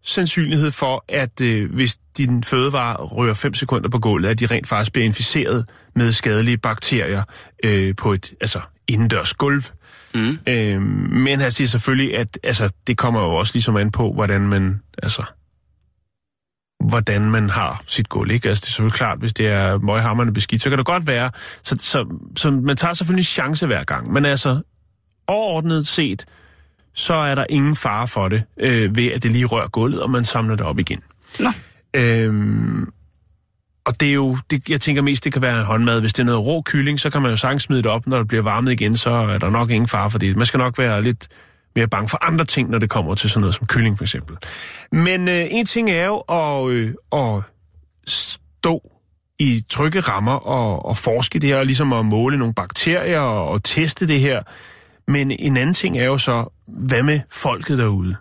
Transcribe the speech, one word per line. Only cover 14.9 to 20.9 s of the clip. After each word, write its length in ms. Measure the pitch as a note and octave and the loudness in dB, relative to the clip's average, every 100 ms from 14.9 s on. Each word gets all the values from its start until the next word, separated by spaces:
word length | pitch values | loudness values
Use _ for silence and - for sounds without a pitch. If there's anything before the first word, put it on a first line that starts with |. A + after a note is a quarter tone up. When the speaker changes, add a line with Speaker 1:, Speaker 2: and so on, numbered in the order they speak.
| - | -8
Speaker 1:
altså, 200 | - - - - _ _ _ _ _ _ _ _ _ _ _ _ _ _ G#2+ | -6 -6 -8 -14 _ _ _ _ _ _ _ _ _ _ _ _ _ _ 0
hvordan 420 | A2+ G#2+ G#2 G#2+ | 0 0 0 2
man 180 | A2 G#2 | 2 2
har 340 | F#2+ E2 - - | 0 -2 -6 -6
sit 220 | - - | -4 -2
gulv, 220 | - G2+ | -2 0
ikke? 180 | A#2+ G#2 | 0 0
Altså, 120 | G#2 | -2
det 60 | - | -2
er 40 | |
selvfølgelig 260 | - A2 - | 0 0 2
klart, 220 | A#2 - | -2 -2
hvis 140 | A2+ | -4
det 140 | A2 A2 | 0 0
er 300 | G2+ F#2+ G2 | 2 2 0
møghamrende 560 | G2+ A2 A2+ A2 A#2 | 2 2 2 2 0
beskidt, 280 | G#2+ G#2 A#2+ | 0 0 0
så 80 | C#3 | 0
kan 80 | C3+ | 0
det 80 | |
godt 220 | C3 | 0